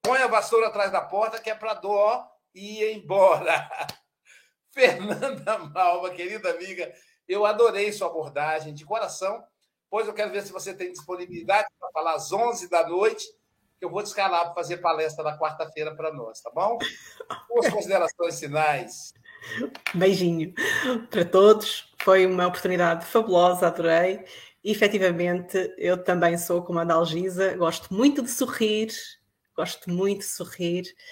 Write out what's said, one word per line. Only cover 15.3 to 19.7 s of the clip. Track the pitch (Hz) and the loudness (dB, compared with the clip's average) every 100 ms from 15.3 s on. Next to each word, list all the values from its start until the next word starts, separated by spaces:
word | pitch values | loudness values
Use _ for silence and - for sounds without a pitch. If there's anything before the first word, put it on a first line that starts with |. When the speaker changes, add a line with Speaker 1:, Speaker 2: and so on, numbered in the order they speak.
| 151 | -2
Speaker 1:
quarta-feira | 156 - 160 156 151 | -4 -4 -10 -6 -8
pra | 151 160 | -6 -8
nós, | 147 113 110 | -8 -14 -12
tá | - | -8
bom? | 160 196 233 - - - - - - - | -2 -2 -2 -6 -8 -20 -20 -16 -16 -2
Suas | 233 302 | 2 2
Speaker 2:
<laughs> | |
Speaker 1:
considerações | 208 180 190 165 - 170 147 | 0 0 0 0 -2 -6 -4
finais. | 151 151 151 139 113 - - _ - - - 202 269 | -4 0 2 0 -6 -16 -18 _ -20 -20 -12 -8 -8